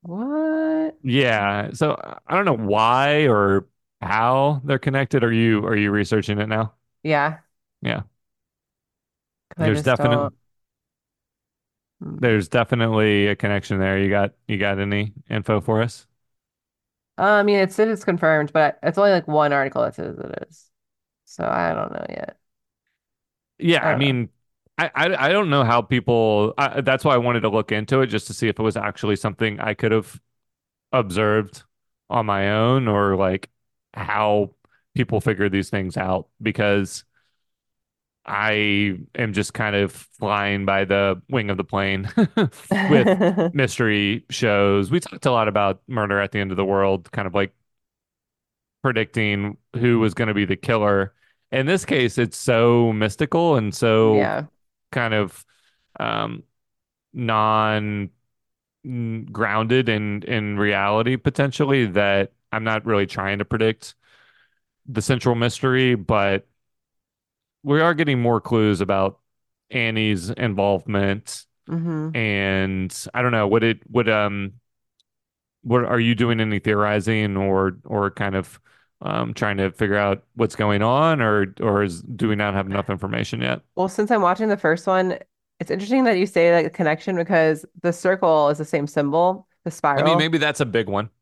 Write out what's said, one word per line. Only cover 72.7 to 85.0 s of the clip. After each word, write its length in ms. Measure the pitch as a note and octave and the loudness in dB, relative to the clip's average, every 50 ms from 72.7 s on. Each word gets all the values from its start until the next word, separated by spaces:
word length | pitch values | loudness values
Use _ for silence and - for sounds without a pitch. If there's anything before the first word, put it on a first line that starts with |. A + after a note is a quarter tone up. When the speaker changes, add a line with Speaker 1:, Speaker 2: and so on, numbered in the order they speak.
| F#2+ F#2+ F#2 F#2 - - - - - | -2 -4 -6 -6 -8 -10 -14 -10 -6
Speaker 2:
I 80 | A#2+ B2 | -2 -2
don't 100 | B2 A#2+ | 0 2
know, 160 | A2+ G#2+ G2+ | 2 2 2
would 160 | G2+ A#2 A2 | 2 2 4
it, 160 | A#2 A2+ - _ - | 2 0 -2 _ -4
would, 180 | G#2+ B2 A#2+ G#2+ | -2 0 2 2
um, 440 | A2 G#2+ G#2 G2+ G2+ G2+ G2 G2 G2+ B2 _ _ _ _ _ _ _ _ _ _ _ _ _ _ _ _ _ _ _ _ _ | 2 2 0 -2 -4 -6 -8 -10 -12 -16 _ _ _ _ _ _ _ _ _ _ _ _ _ _ _ _ _ _ _ _ _
what, 220 | B2+ B2+ B2 A#2+ | 0 0 0 0
are 160 | - - A#2+ | 0 0 0
you 140 | A#2 A#2 A#2+ | 2 2 2
doing 260 | G#2 B2+ A#2 A#2 A2+ | 2 2 0 2 0
any 180 | A2 A2 G#2 G2 | 0 -2 -2 -2
theorizing 800 | - A2 G#2+ G2+ G#2 G#2 G#2+ G#2 F2+ A2+ A2+ A2 G#2+ G#2 G2 | 0 0 0 2 2 2 0 0 0 0 0 0 0 -2 -2
or, 420 | F#2+ G2 G2 F#2+ F#2+ F#2+ F#2+ F#2 - _ | -2 -2 0 0 2 0 0 -2 -6 _
or 260 | - - G#2 G2+ G2 | -6 -4 -2 -2 -2
kind 240 | - - G#2+ G2+ F#2+ | -2 -4 -6 -4 -4
of, 240 | F#2+ F#2 - - - _ _ _ _ _ _ _ _ | -4 -6 -6 -12 -20 _ _ _ _ _ _ _ _
um, 340 | - - - A2+ - A#2 A2+ | -8 -6 -4 -4 -4 -6 -4
trying 220 | - - G#2+ G2+ G2 | -4 -4 -4 -2 -2
to 120 | G2 F#2+ F2 | -2 -4 -2
figure 240 | - A2+ G2+ G2+ | -2 -2 0 2
out 280 | G#2 G#2 G2+ G2 F#2+ _ _ _ | 2 2 0 0 -2 _ _ _
what's 220 | - A#2 G#2+ - | -2 -2 -2 -2
going 260 | - A2 G#2 G#2 G2+ G#2 | -2 -2 0 0 2 2
on, 380 | A2+ B2 C#3 D#3 E3 D#3+ D3 | 2 2 2 2 2 2 2
or, 340 | A#2+ A2 G#2 G#2 G2 F#2+ F#2+ - | 0 0 2 0 0 -2 -4 -4
or 220 | - A2+ G2+ G2+ G#2 | -2 0 2 2 0
is, 200 | G2 E2+ E2+ - | 0 -4 -8 -12
do 260 | - B2+ G#2 B2 A2 | -14 -8 -4 -2 -2
we 80 | G#2+ | 0
not 180 | G#2 G#2 G#2 F#2+ | 0 0 -2 0
have 120 | G2 G2 | -2 -4
enough 220 | F#2+ G2 G2 G2 - | -2 -4 -4 -4 -4
information 520 | G2+ F2 - G2 A2 A#2 A2+ - - A#2 B2 | -6 -6 -6 -6 -4 -4 -6 -6 -6 -4 -4
yet? 180 | B2 B2+ A2+ _ _ _ | -4 -4 -4 _ _ _
Speaker 1:
Well, 120 | - F3+ F#3+ | -4 -4 -4
since 220 | F#3+ - G#3 G#3 | -2 -4 -2 0
I'm 120 | B3 G#3+ F#3+ | 0 2 2
watching 260 | F3 F3+ G3 A3 A3 | 0 0 0 0 -2
the 80 | G3+ | -2
first 300 | G3+ - D#3 D#3+ F3 - | 0 0 0 0 0 0
one, 320 | - F#3 F#3 | -2 0 0